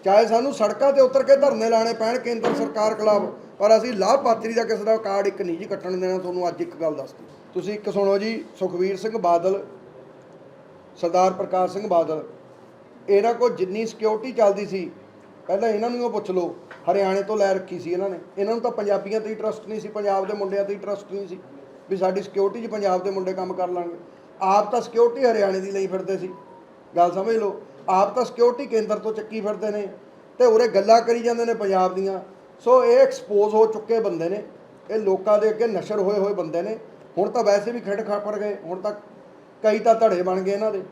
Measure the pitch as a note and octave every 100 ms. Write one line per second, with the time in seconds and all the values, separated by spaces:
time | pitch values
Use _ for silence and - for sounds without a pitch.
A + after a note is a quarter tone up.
0 | F#3+ G#3 A3+ A3+ C4+ A#3 G#3 G#3+ C#4 C#4
1 | B3+ C4+ C4 C#4 C#4+ A3 A3+ A3+ A3+ A3+
2 | A3 B3 A#3 A#3 G3+ - - A3 A3 G#3+
3 | G#3+ G#3 F3+ - - - G#3 A3 A#3+ G#3+
4 | F#3+ C4+ B3 A3 A3 A3+ G#3 G#3+ G#3+ A3
5 | G#3+ G3 G3 F#3+ F3+ E3 G#3+ F#3+ F3+ F#3
6 | F#3 F#3 F3+ F3+ F3 C#3+ E3+ D3 D#3+ D3
7 | - - - - - F#3 F3 G#3 G#3 F#3
8 | G3 G3 A3 A3 - - F#3 F3 F#3+ F#3
9 | A3 A3 F3 E3+ F#3 G3 - - - -
10 | - - - - - - - - - -
11 | F3 F3 F#3 F#3 F#3 F#3 F#3 F#3+ G#3+ F3
12 | D3+ D#3 - - - - - - - -
13 | - G3+ A3+ A#3 A#3+ E3+ F#3 G#3 A3 -
14 | G#3+ G#3+ C4 A3+ G3+ G3 F#3+ F#3+ E3 -
15 | - - - - - G3 A3+ G#3 A#3 A#3+
16 | A#3+ G#3+ G#3 F#3 E3+ - - - - F#3+
17 | F#3+ G3 G3 G#3+ G3 F#3+ F#3+ F3 E3 F3+
18 | G3 E3+ - - G3+ A#3 A#3+ A3 G3+ G3
19 | G3 A3 G#3+ G#3+ G#3+ - F#3+ G#3+ G#3+ G#3+
20 | G3+ G3 F#3+ G#3 F#3+ G3 G3 G3+ F#3 G3+
21 | - G3 F#3+ F#3 - - - - - F#3+
22 | F#3 F#3+ F#3 G3 G3 A#3 A3+ G#3+ G3 F#3
23 | F#3+ F#3+ F#3 F#3 F#3 F3+ F3+ F3+ F3 E3+
24 | - - - - F#3+ G3+ G#3 A#3+ - A3+
25 | A#3 C4 B3+ G#3+ G3 F#3+ G3 G3 F#3+ F#3
26 | F#3 F#3+ F#3 F#3 - - - - - E3+
27 | F3 F3+ G#3 A3+ G3+ G3 - - - F#3
28 | G3+ B3+ A#3+ - A#3+ A#3+ B3+ A3 G#3 G#3+
29 | A3 G#3+ G#3+ A3 G3+ G3+ G#3+ G#3 G3 -
30 | - - - - B3 A3 A#3+ G3 G3 A3+
31 | A3+ A#3 A#3 A#3 A#3 A3+ G3+ F#3+ F#3 F#3
32 | F#3+ F#3 F#3 - - - A#3 B3+ A#3+ B3+
33 | C4+ - - G3+ G#3 G#3+ A3 G#3+ G#3+ A3+
34 | G3+ E3+ E3+ G#3 - - - - - A3
35 | G3+ F#3 G3+ G#3 G#3+ G#3+ A#3 F#3 D#3 G#3
36 | F#3+ G#3 G3 F#3 D#3+ E3 G3+ A3 - -
37 | - - G#3+ A#3+ G#3 G3+ A#3 A#3+ F#3+ G3+
38 | G#3+ G3+ G#3 G#3 G#3 G3+ D#3+ F3+ G#3 G#3
39 | - - - - - - G#3+ A3+ A3+ A3+
40 | A3 F3+ F3+ F#3+ F#3+ G3+ G#3+ G3 F3+